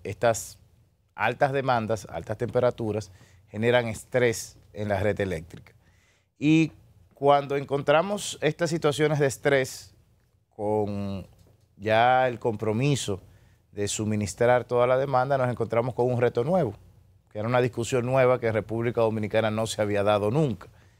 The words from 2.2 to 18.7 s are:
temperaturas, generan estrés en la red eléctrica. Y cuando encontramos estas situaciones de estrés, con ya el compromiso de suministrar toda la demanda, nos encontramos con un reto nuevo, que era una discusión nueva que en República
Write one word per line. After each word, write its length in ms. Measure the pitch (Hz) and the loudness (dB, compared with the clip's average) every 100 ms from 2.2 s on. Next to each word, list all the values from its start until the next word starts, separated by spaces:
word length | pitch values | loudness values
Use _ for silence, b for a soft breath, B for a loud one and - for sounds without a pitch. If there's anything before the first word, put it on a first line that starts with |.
| 82 107 | -10 -6
temperaturas, 760 | 113 123 123 - 110 104 - b b b b | -2 0 0 0 -4 -4 -8 b b b b
generan 380 | 107 117 120 117 | -2 2 2 2
estrés 720 | 107 - 127 120 110 - - - | -6 -4 0 2 0 -8 -18 -20
en 160 | - 104 | -10 -4
la 100 | 98 | 0
red 220 | 104 98 | 0 0
eléctrica. 520 | 98 80 85 - - _ _ _ _ _ _ _ | -4 -4 -10 -20 -20 _ _ _ _ _ _ _
Y 360 | 147 160 156 - _ _ _ | 2 4 2 -4 _ _ _
cuando 420 | _ 143 143 139 139 | _ 4 4 2 -4
encontramos 800 | 135 143 143 156 196 208 - - | -2 -2 2 2 2 -6 -8 -2
estas 300 | 147 - 170 | -2 0 -2
situaciones 500 | 165 151 139 151 147 | 0 0 2 0 2
de 60 | 139 | 0
estrés, 680 | - 147 139 131 - - _ _ _ _ _ _ | 0 0 2 0 -8 -18 _ _ _ _ _ _
con 800 | - 104 107 104 101 101 95 - _ _ _ _ - | -6 -2 0 -2 -4 -6 -8 -12 _ _ _ _ -8
ya 500 | 104 110 123 127 127 | 0 4 4 4 2
el 140 | 113 | 0
compromiso 840 | 123 107 110 110 143 131 - 92 b b b b b | -4 -2 -2 0 0 0 -2 -8 b b b b b
de 160 | 95 101 | -6 -6
suministrar 800 | - 107 107 104 - 120 123 | -4 -2 -2 -4 2 4 4
toda 240 | 113 120 123 | 2 0 2
la 100 | 131 | 2
demanda, 400 | 143 127 131 135 | 2 0 0 0
nos 100 | 123 | 0
encontramos 460 | 117 110 117 123 | -2 -2 -2 -2
con 180 | 120 123 | -2 0
un 80 | 120 | 2
reto 220 | 120 120 | 0 0
nuevo, 320 | 135 185 123 - - _ _ _ _ | 0 0 -2 -6 -18 _ _ _ _
que 80 | 104 | -8
era 100 | 110 | 0
una 120 | 123 | 2
discusión 440 | 123 117 113 131 | 0 -2 -2 -2
nueva 360 | 120 135 127 127 | 0 2 4 2
que 80 | 113 | 0
en 60 | |
República 480 | 107 92 | -2 -2